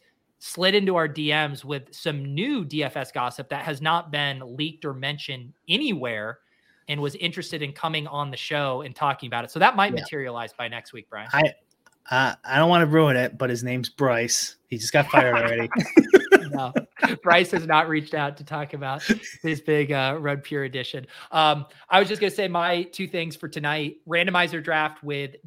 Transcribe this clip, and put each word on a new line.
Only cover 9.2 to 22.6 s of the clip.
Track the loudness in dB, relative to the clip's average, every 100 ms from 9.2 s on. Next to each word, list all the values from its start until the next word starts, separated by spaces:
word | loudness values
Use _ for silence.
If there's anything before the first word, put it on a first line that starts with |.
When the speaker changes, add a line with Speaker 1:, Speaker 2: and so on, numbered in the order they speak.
| -6
Speaker 1:
about | -6
it. | -4
So | 2
that | 2 4
might | 0
Speaker 2:
Yeah. | 0
Speaker 1:
materialize | -6 -8 -8 -8 -10
by | -8 -8
next | -8 -14
week, | -20 -16
Brian. | -14 -2
Speaker 2:
I, | 2 2 0 _ _ _ _ -2
uh, | 2 2 -2
I | 0 4
don't | 6
wanna | 6
ruin | 6 6 6 4
it, | 0 -2
but | -2
his | -2
name's | -2 -4 -6
Bryce. | 0 2 2 0 -2 -4 -10 -10
He | -6
just | 2
got | 2 4
fired | 2 2 2
already. | 0 -2 -2
<laughs> | -2 6 6 8 6 8 4 4
Speaker 1:
No, | -4 -4 -4 -6 -2 -2 2
Bryce | 6 6 6
has | -2 2
not | 2 2
reached | -2 -2
out | -4 -4 -6
to |
talk | -10 -8 -8
about | -8 -6 -6 -2 -2 -2 -8
his | -4 -2
big, | 2 2 2
uh, | 0 0 -2
Red | -4 -6
Pure | -6 -6
edition. | -6 -8 -8 -10 -14 -20 -2
Um, | 4 4 2 -4 -14 2
I | 4
was | 4
just | 2
gonna | 0
say | 0 -2
my | 0